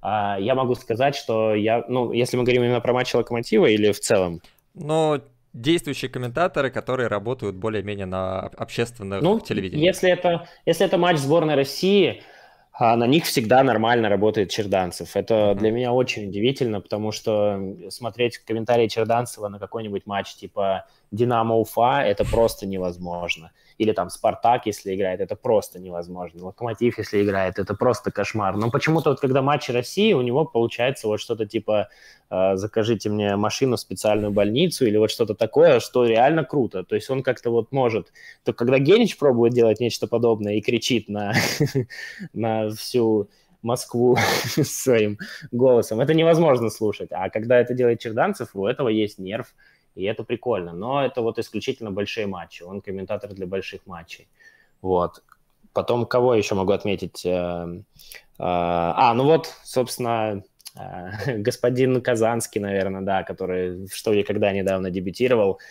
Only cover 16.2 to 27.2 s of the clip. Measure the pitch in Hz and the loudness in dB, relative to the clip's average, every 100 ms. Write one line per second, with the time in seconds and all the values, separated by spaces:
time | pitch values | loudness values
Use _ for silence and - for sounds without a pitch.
16.2 | 104 101 117 135 120 104 - 107 107 104 | -6 -2 -2 0 -2 -4 -6 -6 -4 -4
17.2 | - 104 104 98 95 101 95 - 117 107 | -2 0 0 -2 -6 -10 -16 -12 -10 -2
18.2 | 120 - - 113 110 120 113 - 113 117 | -2 -2 -6 -4 0 2 2 0 0 0
19.2 | 123 - 104 101 98 117 110 98 - 98 | -2 -8 -10 -10 -12 -10 -8 -8 -6 -6
20.2 | 95 - 98 - 98 95 - _ _ 104 | -6 -12 -10 -4 -2 -2 -6 _ _ -2
21.2 | 123 117 113 113 110 - 120 139 120 101 | 0 2 2 2 0 2 2 2 0 0
22.2 | 101 113 113 - 101 95 90 87 90 87 | 0 2 2 0 -6 -4 -6 -6 -8 -8
23.2 | 87 - 82 _ _ - 107 101 90 - | -6 -8 -12 _ _ -2 0 0 -4 -2
24.2 | 113 - 117 120 110 101 98 95 95 92 | -2 0 2 2 0 -6 -6 -4 -2 -4
25.2 | 92 101 123 107 - 90 92 87 87 90 | -6 -6 0 0 0 -8 -12 -10 -10 -12
26.2 | 87 85 92 - 120 110 120 110 107 104 | -14 -14 -16 -10 -8 -2 0 0 -2 0